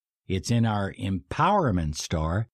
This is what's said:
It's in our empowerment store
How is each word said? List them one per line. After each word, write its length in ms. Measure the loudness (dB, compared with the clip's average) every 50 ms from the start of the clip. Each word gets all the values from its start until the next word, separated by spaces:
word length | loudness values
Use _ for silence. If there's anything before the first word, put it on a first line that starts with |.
| _ _ _ _ _
It's 240 | -6 -4 -4 0 0
in 160 | 2 2 2
our 260 | 2 2 0 -2 -4 -4
empowerment 1000 | -4 -4 -2 -2 -4 -4 -6 -2 0 2 2 4 4 2 2 2 2 0 -2 -4
store 540 | -6 -6 -4 -2 -2 0 0 0 -2 -2 -4